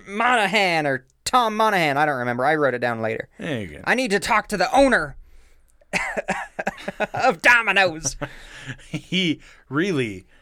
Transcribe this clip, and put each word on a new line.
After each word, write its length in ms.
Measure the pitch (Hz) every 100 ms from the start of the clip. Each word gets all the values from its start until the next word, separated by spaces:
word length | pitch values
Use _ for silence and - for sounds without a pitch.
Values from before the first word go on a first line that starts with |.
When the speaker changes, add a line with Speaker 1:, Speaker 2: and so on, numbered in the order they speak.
| -
Speaker 1:
Monahan 800 | 202 240 247 196 208 185 165 143
or 180 | 131 - _ -
Tom 300 | 254 226 214
Monahan." 420 | 220 190 151 139
I 80 | 151
don't 100 | 131
remember. 260 | 123 120 139
I 100 | 156
wrote 180 | 139
it 60 | 123
down 220 | 123 113
later. 260 | 110 113 - -
Speaker 2:
There 240 | 170 120
you 60 | 90
go. 140 | 73
Speaker 1:
"I 100 | -
need 160 | 233 254
to 80 | 196
talk 280 | - 214 -
to 100 | 202
the 160 | 180 262
owner 400 | 269 202 143 - - - - - _ _ _
<laughs> 20 | - - - - - - - - - - - 208
of 280 | - 254 -
Domino's." 760 | 262 240 220 196 190 160 151 -
Speaker 2:
<laughs> 40 | 143 - - - 131 - -
He 520 | 147 - 185 175 - - - -
really, 560 | 139 196 147 113 92 - _